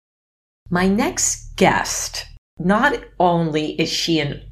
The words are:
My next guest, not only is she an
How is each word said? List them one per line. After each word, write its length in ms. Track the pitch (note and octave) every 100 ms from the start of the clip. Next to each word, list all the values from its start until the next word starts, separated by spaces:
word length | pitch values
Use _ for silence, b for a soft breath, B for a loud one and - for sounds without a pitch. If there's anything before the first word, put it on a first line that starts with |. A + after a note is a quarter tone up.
| _ _ _ _ _ _ -
My 160 | F3+ F#3+
next 680 | G3+ D#4+ - - - - -
guest, 680 | E3+ G2 - - - - - - _ -
not 460 | F3 G#3+ C#4+ A#4 - -
only 540 | F3+ E3+ D#3+ D3+ D3+ -
is 80 | D#3+
she 320 | - - D#3
an 220 | C#3+ - -